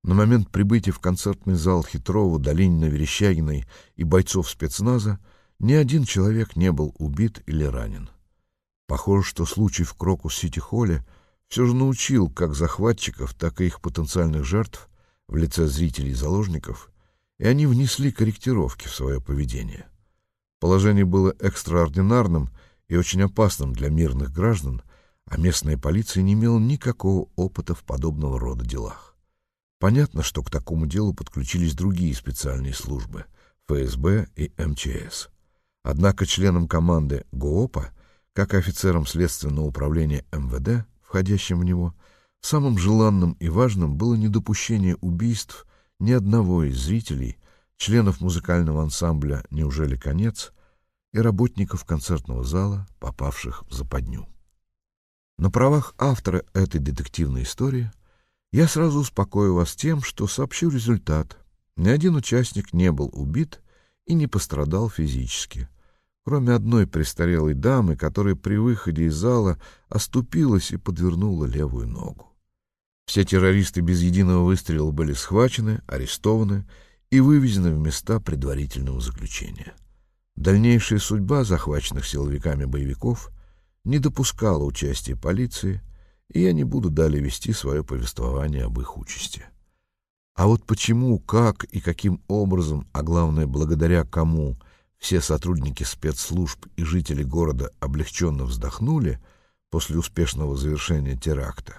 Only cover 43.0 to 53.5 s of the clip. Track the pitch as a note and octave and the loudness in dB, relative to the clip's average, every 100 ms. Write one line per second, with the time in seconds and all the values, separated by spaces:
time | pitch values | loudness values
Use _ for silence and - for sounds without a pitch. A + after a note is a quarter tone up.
43 | A2 G2 F2 - E2 F2 B2+ G2 D#2+ C#2+ | 6 4 2 0 0 2 2 2 0 0
44 | A2+ A2+ G#2+ G#2 - G#2 - A2+ F#2 F2 | 0 2 2 0 0 -4 0 0 2 0
45 | F2+ E2+ A#2 A2 - - - _ _ _ | -2 0 0 -2 -6 -16 -20 _ _ _
46 | G2+ B2 G2 A2+ F#2+ F2+ D2 B1+ C#2 A2+ | 2 2 4 2 4 2 2 0 0 -2
47 | A2+ C#2+ B1 - _ _ _ _ - A#2 | -2 -6 -6 -8 _ _ _ _ 2 4
48 | G2+ F2+ F2+ E2 - F2 E2 D#2 D#2 - | 4 2 -2 -2 0 2 2 0 -2 -2
49 | E2+ D2+ C#2+ C#2 - D2 D2+ C#2+ D2+ C2 | -2 0 -2 -4 -6 -4 -2 -2 -2 -2
50 | D2 D#2 A2+ - - _ _ _ _ _ | -4 -2 -2 -4 -14 _ _ _ _ _
51 | _ G#2+ A2+ G2 B2 - G2 F#2 - D#2+ | _ 0 2 2 0 0 -4 -4 -4 -4
52 | - E2+ - A#1+ B1+ E2+ G2 G2 F#2+ - | -2 -4 -2 -6 -2 -2 -2 -4 -8 -12
53 | C2 - C#2 - - | -12 -6 -6 -6 -10